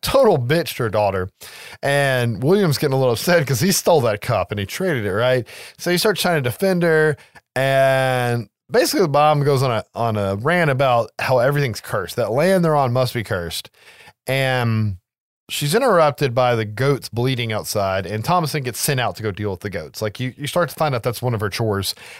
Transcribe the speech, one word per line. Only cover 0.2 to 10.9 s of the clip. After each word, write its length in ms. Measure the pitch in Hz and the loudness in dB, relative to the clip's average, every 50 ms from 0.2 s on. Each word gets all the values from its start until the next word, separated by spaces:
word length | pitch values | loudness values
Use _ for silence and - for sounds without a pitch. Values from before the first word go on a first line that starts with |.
| 269 220 180 143 | 6 6 4 4
bitch 380 | 120 120 156 170 156 - - | 2 2 0 0 0 -2 -4
to 80 | - 127 | -4 -4
her 60 | 110 | -2
daughter. 400 | 98 107 104 98 95 95 92 95 _ - - - - - - - - - | 0 0 0 0 0 -2 -4 -6 _ -14 -20 -20 -20 -20 -20 -20 -12 -6
And 600 | - 139 139 143 139 135 131 127 120 120 113 - 127 | -2 0 2 2 2 2 2 0 0 0 -2 -2 0
William's 340 | 143 190 208 202 165 135 - | 2 2 4 4 2 0 0
getting 160 | 156 147 131 | 0 0 0
a 40 | 135 | 2
little 140 | 135 127 117 | 2 2 0
upset 340 | - - 175 175 170 143 120 | 0 0 2 2 2 2 2
'cause 140 | 135 110 | 0 0
he 100 | 156 196 | 2 0
stole 300 | 185 - - - 175 151 | 0 2 2 4 4 4
that 180 | 120 113 101 - | 4 2 0 -2
cup 300 | - - 120 98 90 - | -2 -2 0 0 0 -2
and 80 | 107 101 | -4 -6
he 60 | 98 | -6
traded 400 | - - - 185 190 156 120 104 | -6 -6 -4 -2 -2 -2 -2 -2
it, 80 | 101 92 | -2 0
right? 340 | 104 120 127 131 127 113 - - - - - - - | 2 2 2 2 2 0 -4 -10 -18 -20 -20 -16 -8
So 120 | - 175 | -4 -2
he 60 | 175 175 | 0 0
starts 240 | - 220 190 - | 2 0 0 0
trying 220 | - 185 170 156 123 | 0 0 0 0 0
to 60 | 123 | -2
defend 340 | - - 196 190 185 175 175 | -2 0 0 0 0 2 2
her. 320 | 170 160 156 156 156 143 - - _ - - _ _ - | 2 2 4 2 2 0 -2 -8 _ -20 -20 _ _ -4
And 920 | 127 135 135 135 135 135 135 135 131 131 131 127 123 123 120 120 120 120 - _ _ _ - | -2 0 2 2 4 4 4 4 2 2 2 0 0 0 0 -2 -2 -4 -8 _ _ _ -2
basically 360 | 131 202 339 - - 294 196 | 0 0 2 2 2 2 2
the 60 | 151 | 2
mom 320 | 139 147 151 151 151 147 139 | 4 4 4 4 4 4 2
goes 180 | 143 143 127 135 | 2 2 2 2
on 80 | 131 | 0
a, 140 | 117 107 - _ - | 0 -2 -4 _ -6
on 220 | 95 117 117 107 104 | -4 -2 -2 0 0
a 180 | 101 98 98 | 0 -2 -2
rant 340 | 98 113 147 175 180 170 147 | -2 0 0 2 2 2 2
about 400 | 135 127 143 131 | 2 2 2 2